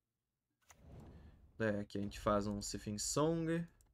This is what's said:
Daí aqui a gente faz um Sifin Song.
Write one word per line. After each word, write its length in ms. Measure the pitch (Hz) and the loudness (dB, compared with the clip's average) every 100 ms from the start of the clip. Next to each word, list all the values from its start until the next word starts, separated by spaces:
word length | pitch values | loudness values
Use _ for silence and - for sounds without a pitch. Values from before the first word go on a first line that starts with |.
| _ _ _ _ _ _ - - - - - - - - - - | _ _ _ _ _ _ -20 -20 -18 -18 -16 -18 -18 -20 -12 0
Daí 240 | 110 104 | 2 2
aqui 160 | 104 101 | -2 -4
a 40 | |
gente 180 | 101 - | -4 0
faz 260 | - 104 104 | 4 4 2
um 140 | 104 | -2
Sifin 380 | - 104 - 104 | -4 -6 -4 -2
Song. 680 | - - 156 165 160 165 170 _ _ | 0 2 4 4 2 0 -2 _ _